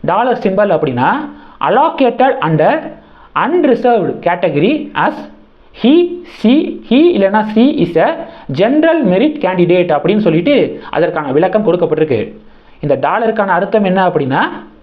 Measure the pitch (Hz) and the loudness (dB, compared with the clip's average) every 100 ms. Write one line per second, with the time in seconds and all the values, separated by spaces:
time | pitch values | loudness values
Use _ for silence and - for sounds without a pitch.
0 | - 185 254 247 220 190 208 165 147 120 | -2 -2 -2 -2 -2 0 0 0 -2 0
1 | 139 247 294 - - - 139 214 320 320 | 0 -2 -6 -16 -20 -6 -2 2 0 0
2 | 254 226 254 - 160 156 165 302 - - | -2 2 0 0 -2 2 2 0 -6 -18
3 | - - - - 202 359 302 226 247 233 | -20 -20 -8 -4 0 2 2 2 2 0
4 | 170 - 175 175 190 143 180 302 - - | 0 -4 -4 -2 -2 0 0 -2 -4 -2
5 | 170 302 - - - _ - - 226 320 | -2 -4 -16 -20 -20 _ -20 -2 2 4
6 | 349 - - - 214 277 359 - - 240 | 2 -4 -14 -2 2 2 0 -8 0 2
7 | 349 247 190 208 214 220 254 - 170 160 | 4 4 2 0 0 2 2 2 0 2
8 | 214 330 - - - 139 208 294 320 330 | 0 -2 -10 -16 -10 0 2 4 2 2
9 | 233 180 294 302 185 185 170 180 175 151 | 2 2 0 0 -4 0 2 2 2 0
10 | 156 214 214 160 220 285 233 - - - | 0 0 2 0 2 2 0 -4 -8 -4
11 | 175 160 147 135 180 208 208 170 165 151 | -4 -4 -2 0 0 0 0 0 0 0
12 | 151 120 104 - - - - - 147 139 | 0 -2 -4 -12 -20 -20 -20 -10 -4 -2
13 | 139 196 226 220 196 175 196 220 196 185 | 0 0 -2 -2 0 0 0 0 2 2
14 | 180 170 135 143 311 339 - - | 2 0 -2 -2 -2 -6 -16 -20